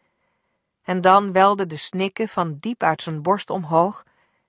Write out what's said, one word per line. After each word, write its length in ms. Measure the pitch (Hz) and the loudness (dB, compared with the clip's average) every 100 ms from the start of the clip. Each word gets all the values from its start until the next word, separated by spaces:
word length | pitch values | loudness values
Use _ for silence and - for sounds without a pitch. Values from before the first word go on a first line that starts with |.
| _ _ _ _ _ _ _ _ | _ _ _ _ _ _ _ _
En 180 | - 185 | -6 0
dan 320 | 185 196 202 | 4 4 4
welden 360 | 185 196 202 185 | 4 4 2 -4
de 80 | 151 | -8
snikken 520 | - 185 190 - 220 | -8 -6 -6 -4 -6
van 280 | - 170 143 | -4 -6 -6
diep 220 | 220 240 | -8 -2
uit 200 | 160 160 | -2 -2
zijn 200 | - 156 | -6 -4
borst 280 | 156 202 - | -2 -2 -2
omhoog 540 | 196 151 160 185 - - _ _ _ | -8 0 2 2 -2 -18 _ _ _